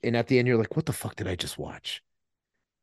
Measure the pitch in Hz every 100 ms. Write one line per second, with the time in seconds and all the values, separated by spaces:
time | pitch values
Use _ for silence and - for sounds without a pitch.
0 | 117 117 113 127 120 117 107 160 - -
1 | 110 - 92 90 - - 60 - - -
2 | _ _ _ _ _ _ _ _